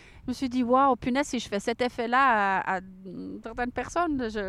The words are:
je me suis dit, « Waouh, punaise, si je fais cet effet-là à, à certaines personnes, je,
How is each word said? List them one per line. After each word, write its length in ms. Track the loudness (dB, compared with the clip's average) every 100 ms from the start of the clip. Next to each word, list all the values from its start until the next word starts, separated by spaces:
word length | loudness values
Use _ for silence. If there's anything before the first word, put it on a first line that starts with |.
| -20 -12 -10
je 20 |
me 60 |
suis 160 | -4 -2
dit, « 140 | 0
Waouh, 340 | 4 6 6 4
punaise, 300 | 2 0 0
si 120 | -4
je 80 | -4
fais 140 | -4
cet 200 | -2 -2
effet-là 800 | -2 -2 0 4 4 4 4 0
à, 180 | 0 -4
à 20 | -6 -14 -14 -12 -10 -12
certaines 300 | -10 -6 -4
personnes, 520 | -4 -4 0 0 0 -2
je, 40 | -4